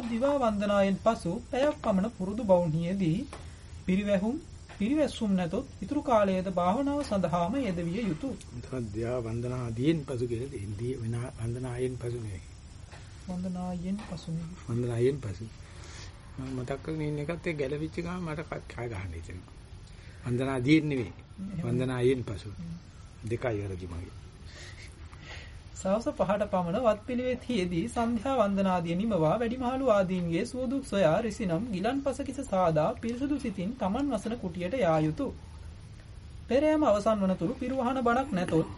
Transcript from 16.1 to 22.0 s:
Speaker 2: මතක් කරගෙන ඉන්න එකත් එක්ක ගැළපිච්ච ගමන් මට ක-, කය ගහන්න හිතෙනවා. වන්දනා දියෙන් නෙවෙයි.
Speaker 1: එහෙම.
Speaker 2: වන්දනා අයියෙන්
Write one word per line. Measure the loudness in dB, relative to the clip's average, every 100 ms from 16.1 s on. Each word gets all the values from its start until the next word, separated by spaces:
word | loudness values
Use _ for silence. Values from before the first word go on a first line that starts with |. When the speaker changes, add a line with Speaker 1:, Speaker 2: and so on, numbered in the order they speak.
| -14 -14 -10 -6
Speaker 2:
මතක් | -6 -4 -4
කරගෙන | -2 -2
ඉන්න | -2 -2
එකත් | -2 -2
එක්ක | -2 -2
ගැළපිච්ච | -2 -2 -4 -4
ගමන් | -4 -4
මට | -4 -4 -6
ක-, | -8 -8
කය | -8 -6
ගහන්න | -6 -8
හිතෙනවා. | -8 -10 -12 -14 -18 -18 -18 -16 -16 -16 -10
වන්දනා | -2 0 0 0
දියෙන් | 6 6 6
නෙවෙයි. | 0 -2
Speaker 1:
එහෙම. | -8 -16 -12 -8 -4
Speaker 2:
වන්දනා | 0 0 0
අයියෙන් | 4